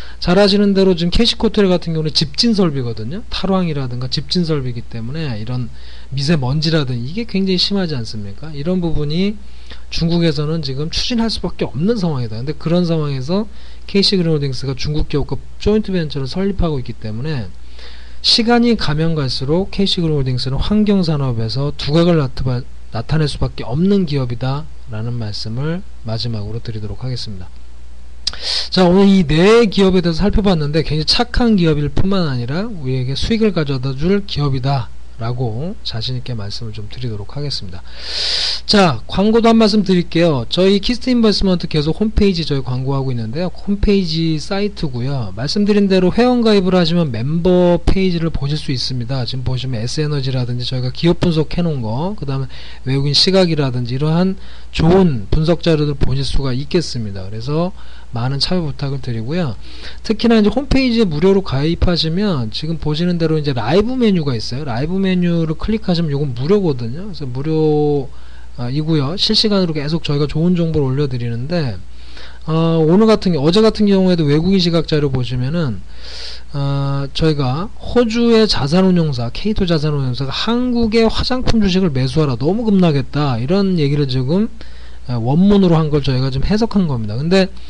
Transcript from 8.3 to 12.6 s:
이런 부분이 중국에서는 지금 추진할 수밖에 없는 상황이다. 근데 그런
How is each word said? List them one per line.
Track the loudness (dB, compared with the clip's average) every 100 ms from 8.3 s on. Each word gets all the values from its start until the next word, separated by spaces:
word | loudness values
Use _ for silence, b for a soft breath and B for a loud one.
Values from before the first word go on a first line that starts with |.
| -10 -10
이런 | -6 -2 -2
부분이 | 0 0 0 0 0 -2 B B B B -6
중국에서는 | -2 0 2 2 0 -2 -4
지금 | -4 -4 -4
추진할 | -4 -2 0 0
수밖에 | -2 -4 -4
없는 | -4 0 0 0
상황이다. | 0 -2 -4 -6
근데 | -6
그런 | -4